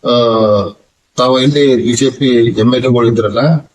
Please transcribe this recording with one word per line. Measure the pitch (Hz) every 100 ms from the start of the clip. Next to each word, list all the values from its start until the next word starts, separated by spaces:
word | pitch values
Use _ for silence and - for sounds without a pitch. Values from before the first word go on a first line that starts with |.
| -
ಆ, | 120 117 113 110 104 98 - _ _ _ -
ತಾವು | 127 131
ಎಲ್ಲಿ | 131 147 143 123
ಬಿ | 110
ಜೆ | 117 135
ಪಿ | 120 139 120 117 -
ಎಂ | 113 127
ಎಲ್ | 127
ಎಗಳು | 120 117
ಇದ್ರಲ್ಲ | 113 104 107 139 160 -